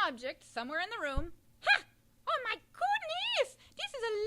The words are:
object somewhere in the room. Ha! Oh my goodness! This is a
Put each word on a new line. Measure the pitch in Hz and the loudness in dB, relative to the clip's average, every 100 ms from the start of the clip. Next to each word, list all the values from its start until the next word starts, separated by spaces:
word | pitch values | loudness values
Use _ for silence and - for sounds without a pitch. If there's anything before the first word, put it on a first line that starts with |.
| 381 | 2
object | 254 247 330 | 0 -6 -10
somewhere | - - 240 311 | -10 -6 -4 -2
in | 370 | -2
the | 453 | -2
room. | 302 269 320 - _ - | -2 0 -2 -4 _ -4
Ha! | - 807 - _ _ _ - | 4 4 4 _ _ _ -2
Oh | 622 | -2
my | 494 | 0
goodness! | 440 - - 719 831 719 659 855 932 571 - - | -6 -6 -2 2 2 0 -4 -2 0 0 -2 -18
This | - 762 571 | -8 -6 -4
is | |
a | 453 427 | -2 -2